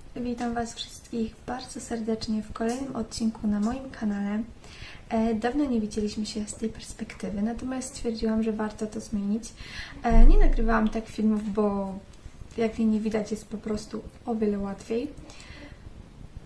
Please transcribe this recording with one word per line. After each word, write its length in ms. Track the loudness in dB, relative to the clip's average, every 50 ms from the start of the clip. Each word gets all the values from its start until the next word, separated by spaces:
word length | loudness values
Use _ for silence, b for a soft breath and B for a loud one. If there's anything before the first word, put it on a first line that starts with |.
| -14 -14 -10
witam 380 | -8 -6 -6 -4 -4 -4 -4 -2
Was 200 | -4 -4 -6 -8
wszystkich 600 | -10 -12 -12 -14 -18 -14 -8 -4 -4 -4 -4 -6 -10 -10
bardzo 340 | -10 -10 -10 -10 -12 -12 -12
serdecznie 640 | -8 -6 -6 -4 -2 -2 -4 -2 -2 -4 -4 -4
w 100 | -4 -6
kolejnym 440 | -6 -4 -4 -2 -2 -4 -6 -6 -6
odcinku 500 | -6 -6 -6 -4 -2 -2 -2 -2 -2 -2
na 140 | 0 0 2
moim 300 | 0 0 -2 -4 -6 -10
kanale. 520 | -8 -6 -4 -4 -2 -2 -2 -2 -2 -4 -4 -6 -10 B B B B B B B B B B -2
E, 260 | 0 2 2 2 2
dawno 300 | 0 0 0 0 0 0
nie 160 | 2 2 0
widzieliśmy 460 | 0 -2 -2 -2 -2 -2 -2 -4 -6
się 200 | -4 -4 -6 -6
z 80 | -8 -6
tej 140 | -6 -6 -6
perspektywy, 760 | -6 -8 -12 -14 -12 -12 -12 -12 -10 -10 -8 -6 -4 -2
natomiast 460 | -2 -2 -2 -4 -6 -6 -6 -6 -8 -8
stwierdziłam, 540 | -10 -6 -4 -4 -2 -2 0 0 0 0
że 100 | 0 0
warto 340 | -2 -2 -4 -6 -6 -6 -8
to 140 | -8 -8 -8
zmienić. 520 | -8 -6 -4 -4 -2 -2 -2 -2 -4 -8 B B B B B B B B B B
E, 240 | 2 8 12 12 12
nie 120 | 12 12 12
nagrywałam 500 | 10 10 8 6 4 4 4 4 2 2
tak 180 | 0 -2 -6
filmów, 460 | -6 -4 0 2 2 2 2 0 -2
bo 420 | 0 2 2 2 0 -2 -4 -6 -8 -12 -14 -16 -18 -18 -18 -18 -18 -18 -18 -10 -4
jak 220 | -2 -2 -2 0 2
mnie 80 | 2
nie 140 | 2 2 2
widać, 300 | 0 0 -2 -2 -2 -4
jest 180 | -6 -8 -8 -10
po 80 | -12
prostu 460 | -8 -6 -6 -6 -6 -6 -8 -10 -10 -12 -12 -16 -12 -6
o 80 | -6 -2
wiele 240 | 0 0 0 0 0
łatwiej. 520 | -2 -6 -6 -8 -6 -4 -4 -2 -4 -4 -8 -14 B B B B B B B B B B B B B -18 -18 -18 -18 -18 -18 -18 -18 -18 -18 -18 -18